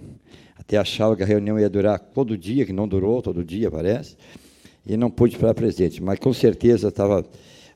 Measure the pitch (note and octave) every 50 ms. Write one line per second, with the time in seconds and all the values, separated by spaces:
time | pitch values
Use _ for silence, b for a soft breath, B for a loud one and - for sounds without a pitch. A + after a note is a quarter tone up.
0 | B B B - b b b b b b b - - - G#2 G#2 F#2+ - - -
1 | G#2+ A2 A2 F#2 F#2+ G2+ G#2+ G#2 G2+ G#2 G#2+ G#2+ G#2+ G2+ F2+ G2+ F#2+ G#2 G#2 F2+
2 | - - _ C3+ C#3 A2+ A2 F#2+ D#2+ F#2+ A#2 C#3+ B2+ F#2+ F#2+ F#2+ G#2+ G#2 F2+ F#2+
3 | F#2 G2+ A#2 B2+ A2+ G#2 F2 E2+ F2 D#2+ F2 G#2 A2+ F#2 D2 D#2 E2 F#2 A2 -
4 | D2+ - - b b b b b b b b b b b b b _ - G#2+ A2
5 | A#2+ A#2 A2 - A#2+ A#2 - - - A2+ A2+ - A#2 A2+ F2+ - F#2 E2 - -
6 | F2+ F#2 G2 - - C3 A#2+ - - A#2 F#2 - - A#2+ A#2+ G#2 G2 G#2 - -
7 | G2+ G2+ G2+ F#2 - - b b b b b b b b b